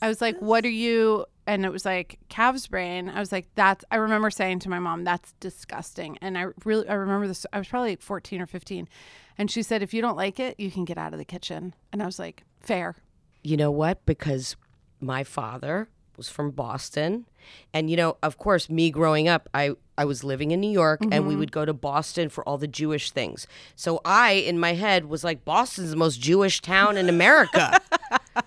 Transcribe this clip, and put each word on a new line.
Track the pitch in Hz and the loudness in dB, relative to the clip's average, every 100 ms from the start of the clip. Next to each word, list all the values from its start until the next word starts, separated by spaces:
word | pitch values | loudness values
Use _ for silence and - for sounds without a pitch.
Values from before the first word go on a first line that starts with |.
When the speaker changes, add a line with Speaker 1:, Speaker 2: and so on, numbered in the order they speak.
Speaker 1:
I | 220 | -2
was | 220 | 0
like, | 233 214 | -2 0
Speaker 2:
this?" | |
Speaker 1:
"What | 208 226 240 | 2 2 2
are | |
you?" | 226 233 226 220 214 - _ - | 0 2 4 4 2 -2 _ -4
And | 202 190 | -2 -2
it | |
was | 185 196 | -2 -4
like, | 185 170 - - | -4 -6 -14 -8
"Calf's | - 240 262 - | 2 2 2 -4
brain." | 185 175 180 185 | -6 -4 -6 -6
I | 202 | -6
was | 202 | -4
like, | 190 - | -4 -4
"That's," | - 196 190 - | 4 4 4 -2
I | 226 | -2
remember | 220 214 214 | 2 2 0
saying | - 190 180 | 0 -2 -2
to | 190 | -4
my | 180 | -4
mom, | 175 165 | -4 -4
"That's | 175 175 - - | -2 -4 -6 -14
disgusting." | 190 - - - - - 156 - | -14 -14 -14 -14 -12 -12 -12 -10
And | 190 185 | -8 -6
I | 185 - 214 | -6 -6 -2
really, | 220 - | 0 0
I | 202 | -2
remember | 196 196 202 | 0 0 -2
this, | 180 - | -6 -8
I | 202 | -8
was | 185 | -6
probably, | 247 240 | -4 -4
like, | 175 | -4
fourteen | - 190 - 185 | -8 -10 -8 -10
or | 175 | -8
fifteen. | 180 - 180 165 - - - _ - | -12 -10 -10 -12 -16 -20 -20 _ -4
And | 208 | -2
she | 233 | -2
said, | 214 220 | -2 -2
"If | 196 | -2
you | 226 | -2
don't | 233 165 | -2 -2
like | 196 220 | -4 -4
it, | 254 - | -8 -6
you | 196 | -8
can | 185 | -6
get | 175 165 | -6 -6
out | 160 | -8
of | 156 | -10
the | 151 | -12
kitchen." | 180 - 156 180 - _ | -12 -10 -10 -12 -16 _
And | 208 | -8
I | 180 | -8
was | 185 | -8
like, | 170 - _ _ | -14 -16 _ _
"Fair." | - 185 170 - _ _ _ _ | -4 -4 -4 -10 _ _ _ _
Speaker 2:
You | 147 151 | -2 0
know | 147 | 0
what? | 147 160 190 - | 0 0 -2 -2
Because | 151 151 131 127 - _ _ _ - | -2 -2 -4 -6 -12 _ _ _ -12
my | 131 131 | -6 -6
father | 139 - 113 123 139 185 220 _ _ - | -6 -8 -8 -8 -6 -6 -6 _ _ -18
was | - | -14
from | - 147 | -6 -6
Boston. | 135 117 127 - 147 156 226 - _ - - _ | -6 -6 -8 -6 -2 -2 -2 -8 _ -20 -20 _
And, | 156 156 | -2 0
you | 170 | 2
know, | 165 - | 2 0
of | 151 - | -4 -2
course, | 208 180 - | 2 2 2
me | 160 165 | 2 2
growing | 147 160 156 165 | 4 2 4 4
up, | 165 - 139 | 2 0 -2
I, | 143 - _ - | 0 -2 _ -4
I | 143 | -2
was | 127 | -2
living | 139 135 151 | -6 -4 -2
in | 175 | 0
New | 208 | 0
York, | 196 160 156 | 2 4 2
and | 220 151 147 | 0 0 2
we | |
Speaker 1:
Mm-hmm. | 151 | 0
Speaker 2:
would | 151 | -2
go | 156 151 | -2 -2
to | |
Boston | 143 143 143 - 175 156 | -2 -2 -2 -2 -2 -4
for | - - | -4 -6
all | 143 | -4
the | 147 | -4
Jewish | 127 156 147 - | -4 -2 -2 -4
things. | - 92 - - - - - | -4 -6 -8 -14 -18 -20 -8
So | 170 165 170 | -4 -2 4
I, | 208 240 | 6 6
in | 196 160 170 | 4 2 2
my | 170 | 2
head, | 170 214 190 151 | 2 2 2 0
was | 156 | -4
like, | 170 147 | -4 -4
"Boston's | 143 185 254 - 170 | 0 0 0 -4 -4
the | 156 | 2
most | 165 120 | 2 2
Jewish | 135 190 196 - | 4 4 4 2
town | 170 190 208 202 | 2 4 4 4
in | 180 | 4
America." | 170 202 294 202 - 147 - - | 6 8 8 6 4 6 4 4
Speaker 1:
<laughs> | 320 - 240 - 240 | -4 0 -4 -2 -6